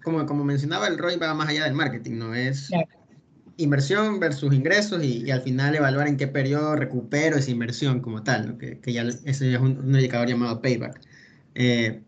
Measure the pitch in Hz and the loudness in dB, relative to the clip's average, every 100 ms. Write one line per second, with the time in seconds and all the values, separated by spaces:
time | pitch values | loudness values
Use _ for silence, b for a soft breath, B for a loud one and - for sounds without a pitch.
0 | 165 160 143 143 143 143 147 180 208 160 | -4 -2 0 0 0 0 -2 -2 -2 -2
1 | 175 175 160 156 151 147 151 139 151 113 | -2 -2 -2 -2 -2 0 0 0 -2 -2
2 | - 113 113 120 127 139 139 170 - _ | -8 -8 -4 -2 -2 -4 -2 -2 -2 _
3 | _ - _ _ - - 156 139 139 202 | _ -20 _ _ -20 -2 2 2 2 2
4 | 214 196 165 139 139 139 147 202 208 175 | 2 0 0 0 2 2 4 2 2 -2
5 | 143 120 139 131 127 127 139 151 139 135 | -2 -2 -2 -2 -2 0 0 2 2 2
6 | 147 139 139 143 135 147 151 151 - 127 | 0 0 0 0 0 0 0 0 -2 -4
7 | 110 143 160 147 131 120 117 117 143 123 | -2 0 2 2 0 -2 -4 -2 0 0
8 | 120 107 110 113 107 - 123 - 127 117 | -2 -4 0 0 -2 -8 -12 -10 -6 -2
9 | 117 127 143 135 131 123 131 135 135 135 | -2 -4 -4 -2 0 2 2 2 2 4
10 | 127 120 120 120 120 117 131 120 - - | 4 2 0 0 0 0 0 0 -2 -10
11 | B B B B B - 123 120 110 107 | B B B B B 0 2 4 0 -2